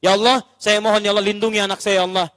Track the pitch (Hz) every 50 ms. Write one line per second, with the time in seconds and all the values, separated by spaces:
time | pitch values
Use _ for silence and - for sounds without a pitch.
0 | - 185 190 202 214 240 262 262 - _ _ _ - 208 208 208 208 220 208 214
1 | 208 202 202 214 196 196 208 208 202 226 220 214 202 190 196 185 - 208 196 190
2 | 180 185 185 190 180 160 _